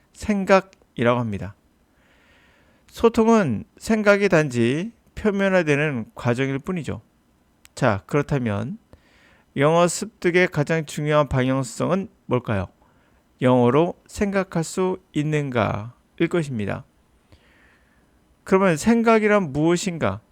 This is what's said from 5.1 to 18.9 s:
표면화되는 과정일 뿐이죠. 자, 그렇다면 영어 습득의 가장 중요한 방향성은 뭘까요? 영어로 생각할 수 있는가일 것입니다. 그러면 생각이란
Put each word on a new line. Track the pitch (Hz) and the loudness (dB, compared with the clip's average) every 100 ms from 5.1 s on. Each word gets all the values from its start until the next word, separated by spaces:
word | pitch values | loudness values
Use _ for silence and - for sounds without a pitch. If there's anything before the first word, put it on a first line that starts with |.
표면화되는 | - 214 196 196 185 156 143 151 127 107 | -4 -2 0 2 2 2 0 0 -4 -8
과정일 | - 123 123 135 135 | -6 -2 0 -2 -4
뿐이죠. | - 185 131 107 _ _ _ _ _ _ _ | -6 -8 -6 -10 _ _ _ _ _ _ _
자, | - 127 98 | -2 0 0
그렇다면 | - 147 143 143 120 101 117 208 _ - _ _ _ _ _ - | -2 -4 -2 -2 -2 -4 -6 -10 _ -20 _ _ _ _ _ 0
영어 | 143 165 175 | 2 4 2
습득의 | - 202 _ 185 175 180 | -2 -10 _ 0 2 0
가장 | 156 143 165 | 0 -2 -2
중요한 | 147 - 151 151 143 | -4 -6 0 2 2
방향성은 | 135 127 131 131 - 131 185 190 _ - | 0 0 -2 -4 -4 -2 -2 -4 _ -4
뭘까요? | 123 - 104 92 _ _ _ _ _ _ - | -4 -2 -4 -4 _ _ _ _ _ _ -2
영어로 | 127 127 120 139 175 - _ | 2 4 4 2 0 -4 _
생각할 | - 202 196 190 170 | -6 -4 -2 -4 -4
수 | 160 - 185 185 _ | -4 -4 -4 -4 _
있는가일 | 151 151 151 143 123 101 104 113 - _ - 165 | -6 -2 -2 -2 -2 -2 -2 -8 -18 _ -4 -2
것입니다. | 180 143 120 98 95 - _ _ _ _ - _ _ _ _ _ _ _ _ _ _ | -2 -2 -4 -6 -6 -10 _ _ _ _ -20 _ _ _ _ _ _ _ _ _ _
그러면 | - 190 196 156 | 0 2 4 2
생각이란 | 220 | 2